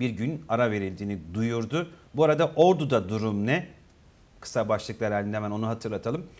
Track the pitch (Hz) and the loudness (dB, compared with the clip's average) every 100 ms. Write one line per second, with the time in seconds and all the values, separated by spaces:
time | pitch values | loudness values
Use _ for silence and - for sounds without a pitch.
0 | 123 107 120 160 160 113 120 104 98 92 | -4 -2 -4 -4 -2 2 2 2 -2 -4
1 | 101 98 80 90 113 117 113 147 170 - | -6 -6 -6 -4 -2 -2 -2 -4 -4 -10
2 | - 123 156 151 160 - 170 180 147 127 | -8 2 4 4 4 6 6 6 4 2
3 | 92 110 110 101 107 156 180 - - - | 2 -2 0 0 0 0 -2 -14 -20 -20
4 | - - - - - 123 107 107 - 110 | -20 -20 -20 -18 -6 -2 0 0 -2 -4
5 | 110 104 101 107 107 107 110 117 113 104 | -2 -2 -2 -4 -4 -4 -4 -4 -6 -6
6 | 117 151 - | -4 -6 -8